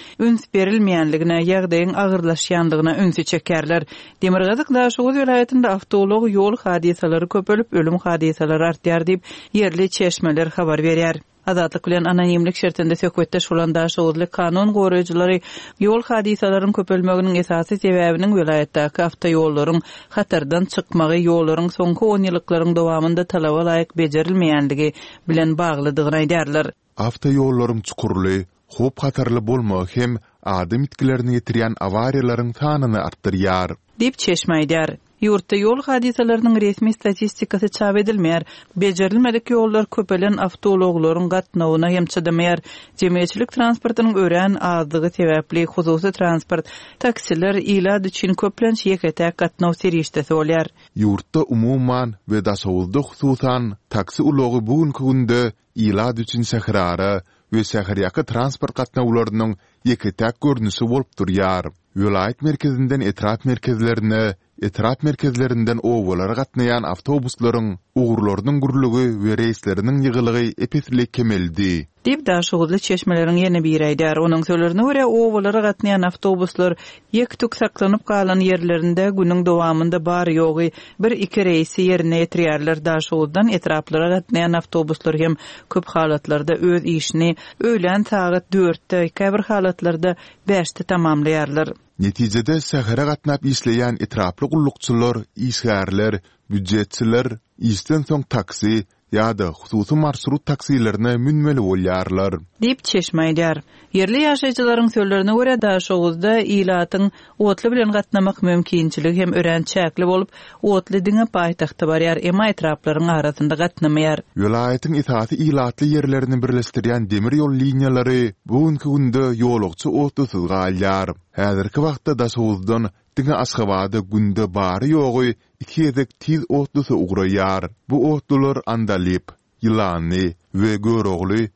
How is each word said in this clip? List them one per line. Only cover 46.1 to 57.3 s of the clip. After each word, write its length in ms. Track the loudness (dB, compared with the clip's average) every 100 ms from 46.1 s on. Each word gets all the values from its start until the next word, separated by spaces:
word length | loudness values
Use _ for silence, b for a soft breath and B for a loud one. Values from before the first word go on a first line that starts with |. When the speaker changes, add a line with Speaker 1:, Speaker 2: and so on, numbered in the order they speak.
Speaker 1:
transport, 520 | 0 0 0 -2 -4 -4 B B B
taksiler 640 | -2 -2 -4 -2 0 0
ýylad 480 | 0 2 2 0 -2
üçin 240 | -4 -2
köplenç 540 | 0 -2 0 0 2 0
ýeketäk 500 | 0 -2 0 -2 0
gatnaw 400 | -4 0 0 0
serişdesi 560 | 0 0 -2 -4 -2
bolýar. 400 | 0 2 0 -2 b b -2
Speaker 2:
Ýurtda 480 | 0 0 -2 -2
umuman 720 | 0 0 2 2 0 0 -2 -8
we 200 | -4 -2
Daşowuzda 540 | -2 -4 -2 -2 0 -2
hususan 800 | -4 -4 -2 0 0 -2 -4 -8 -8
taksi 320 | -6 -6 0
ulogy 440 | 0 2 0 0 0
bugünkü 380 | 0 0 0
günde 480 | 0 2 2 2 0 -4 _ -2
ýylad 440 | 0 2 0 -2
üçin 220 | -6 -4
şäherara 800 | -2 -2 0 0 0 0 -2 -2 -6